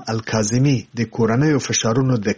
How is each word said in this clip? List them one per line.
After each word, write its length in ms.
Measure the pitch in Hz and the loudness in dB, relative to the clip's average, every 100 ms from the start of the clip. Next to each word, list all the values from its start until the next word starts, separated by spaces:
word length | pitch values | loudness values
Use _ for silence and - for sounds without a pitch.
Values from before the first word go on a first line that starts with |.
| - | -4
الکاظمي 640 | 110 - 110 107 123 143 123 - 117 | -6 -2 -2 0 2 2 0 -2 -6
د 80 | 110 | -6
کورنیو 480 | - 107 120 156 139 - | 0 0 2 2 0 0
فشارونو 520 | - 110 123 131 123 | -2 0 2 2 0
د 100 | 104 | -2